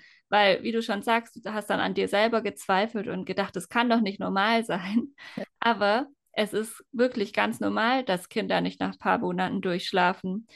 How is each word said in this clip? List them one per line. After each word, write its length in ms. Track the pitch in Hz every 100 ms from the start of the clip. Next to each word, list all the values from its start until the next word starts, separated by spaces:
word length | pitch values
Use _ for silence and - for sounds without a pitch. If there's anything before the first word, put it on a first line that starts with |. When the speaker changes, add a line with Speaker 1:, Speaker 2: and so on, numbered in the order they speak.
| - _ -
Speaker 1:
Weil, 340 | 202 202 185
wie 80 | -
du 100 | 226
schon 220 | 233 202
sagst, 360 | 214 233 233 - 190
du 80 |
hast 160 | 214 208
dann 100 | 190
an 140 | 190
dir 140 | 190 190
selber 340 | 202 226 226
gezweifelt 680 | 220 196 - 190 220 214 196
und 180 | 185 185
gedacht, 300 | 190 190 -
das 140 | -
kann 200 | 240 240
doch 120 | 233
nicht 180 | 202 202
normal 460 | 185 190 208 226 226
sein. 480 | 185 185 226 - - - -
Speaker 2:
Ja. 80 | 196 -
Speaker 1:
Aber 480 | 233 208 202 220 285 _ _
es 180 | - 208
ist 320 | 202 220 - -
wirklich 400 | 233 247 254 196
ganz 280 | - 208 226
normal, 420 | 202 208 226 262
dass 240 | 247 180 -
Kinder 320 | 226 190 185
nicht 200 | 175 -
nach 120 | 190
ein 60 | 185
paar 200 | 196 185
Monaten 420 | 180 180 185 202
durchschlafen. 840 | 185 180 - 185 180 185 190 190 -